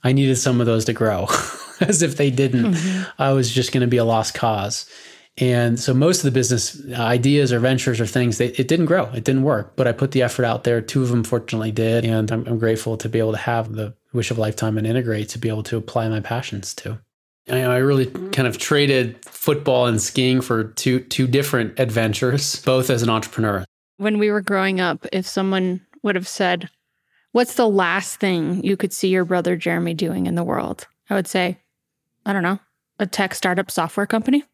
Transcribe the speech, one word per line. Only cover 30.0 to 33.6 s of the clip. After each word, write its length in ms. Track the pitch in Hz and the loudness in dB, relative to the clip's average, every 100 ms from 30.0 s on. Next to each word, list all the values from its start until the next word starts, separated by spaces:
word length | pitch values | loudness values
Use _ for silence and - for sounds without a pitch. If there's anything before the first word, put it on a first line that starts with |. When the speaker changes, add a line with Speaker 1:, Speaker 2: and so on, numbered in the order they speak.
| 170 185 175 | -4 -2 -2
Speaker 2:
in 80 | 170 | -2
the 80 | |
world?" 440 | 170 - - - - _ _ | -2 -2 -4 -8 -14 _ _
I 60 | 196 | -2
would 120 | 185 | 0
say, 300 | 190 180 185 _ _ _ _ _ _ - | -2 -2 -4 _ _ _ _ _ _ -4
"I 60 | |
don't 120 | 196 | -2
know, 160 | 175 196 _ _ _ _ | 0 -2 _ _ _ _
a 80 | 196 | -6
tech 260 | - 190 - | -2 -2 0
startup 340 | 185 180 | -2 0